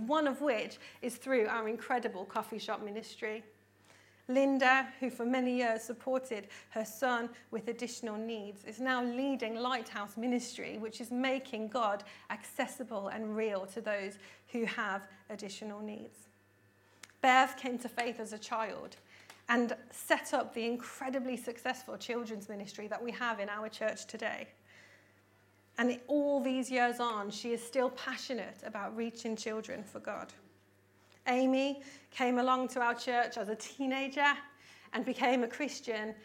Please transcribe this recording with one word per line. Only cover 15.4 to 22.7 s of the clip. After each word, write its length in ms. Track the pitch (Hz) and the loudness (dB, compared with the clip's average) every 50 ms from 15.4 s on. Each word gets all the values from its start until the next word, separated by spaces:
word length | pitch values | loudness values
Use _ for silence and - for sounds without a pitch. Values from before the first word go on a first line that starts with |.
| 214 196 - - 220 214 208 208 | -8 -10 -10 -8 -8 -8 -8 -8
needs. 380 | 214 208 208 214 220 226 - - - - _ _ _ _ _ _ _ _ _ _ _ _ _ - - - _ - | -8 -8 -8 -10 -12 -14 -16 -20 -20 -20 _ _ _ _ _ _ _ _ _ _ _ _ _ -20 -20 -20 _ 2
Bev 360 | - 262 254 262 262 262 269 | 6 8 8 8 8 6 4
came 220 | - - 254 247 240 | -4 -4 -4 -4 -4
to 100 | 247 240 | -4 -4
faith 300 | - - 240 240 233 233 | -2 -2 -2 -2 -2 -4
as 140 | 220 208 | -8 -8
a 60 | 214 214 | -8 -10
child 580 | - - 240 220 220 202 180 - - - - - - - - - - - - - - - | -6 -4 -2 -2 -2 -2 -4 -8 -10 -12 -14 -18 -20 -20 -20 -20 -20 -20 -20 -8 0 2
and 280 | 240 247 240 226 - - - - | 4 4 4 2 0 -6 -8 -16
set 420 | - - - - 320 - - - - | -14 -4 2 2 2 2 2 0 0
up 180 | 262 220 - - | 0 0 0 -2
the 120 | 233 226 | -2 -2
incredibly 680 | 233 240 247 247 - - - 269 262 254 269 247 254 247 | 0 -2 -2 -4 -10 -10 -6 -4 -2 -2 -2 -2 -2 -4
successful 600 | 226 - 247 233 - - 254 247 - - - 214 | -4 -6 -8 -8 -4 -2 -4 -4 -4 -6 -12 -12
children's 520 | 196 - - 233 240 240 214 226 202 202 - | -10 -6 -4 -4 -4 -4 -4 -6 -8 -8 -8
ministry 400 | 214 202 196 196 | -8 -8 -8 -10